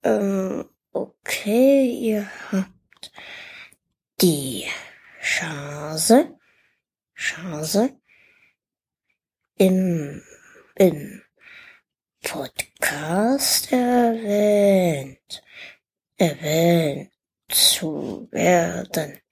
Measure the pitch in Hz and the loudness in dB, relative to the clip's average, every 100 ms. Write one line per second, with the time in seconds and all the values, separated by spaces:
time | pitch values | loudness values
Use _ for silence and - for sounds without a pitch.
0 | 247 214 202 196 190 - - _ _ - | 0 0 0 -2 -4 -8 -10 _ _ -8
1 | - _ - - 208 220 269 277 262 240 | -8 _ -8 -6 0 4 6 6 4 0
2 | 226 214 202 - - 190 190 _ _ _ | -2 -2 -6 -14 -4 -4 -4 _ _ _
3 | - - - - - - - _ _ _ | -20 -20 -18 -18 -18 -20 -20 _ _ _
4 | _ _ 185 151 135 107 - - - - | _ _ 2 2 -4 -8 -10 -12 -16 -20
5 | - - - - 165 147 143 147 151 156 | -20 -10 -4 -4 -4 -10 -12 -12 -10 -6
6 | 156 233 349 - _ _ _ _ _ _ | 4 6 4 -8 _ _ _ _ _ _
7 | _ - - 160 180 151 156 190 254 - | _ -8 -8 -6 -10 -8 -2 0 0 -2
8 | _ _ _ _ _ _ _ _ _ _ | _ _ _ _ _ _ _ _ _ _
9 | _ _ _ _ _ _ 190 185 185 170 | _ _ _ _ _ _ 4 4 0 -2
10 | 143 147 - - _ - _ - 190 151 | -4 -12 -18 -20 _ -20 _ 2 2 2
11 | 143 - _ _ - - - _ _ _ | -10 -18 _ _ -20 -20 -20 _ _ _
12 | _ _ - - 131 - - _ - 143 | _ _ -10 -8 -10 -10 -14 _ -4 -4
13 | 156 180 220 277 - - - 254 247 247 | -4 0 0 0 0 -2 0 0 2 2
14 | 233 226 220 208 208 208 202 190 180 147 | 2 0 -2 2 4 4 6 4 2 -2
15 | 135 131 _ - _ - - - _ _ | -6 -16 _ -18 _ -20 -20 -20 _ _
16 | _ _ 175 143 160 160 170 170 156 139 | _ _ 0 0 -2 2 4 4 2 -4
17 | - _ _ _ _ - - - 160 147 | -10 _ _ _ _ 2 2 2 -4 -6
18 | - 98 - - 175 180 170 175 - - | -8 -10 -10 -2 2 4 2 -4 -6 -6
19 | 151 143 _ | -8 -12 _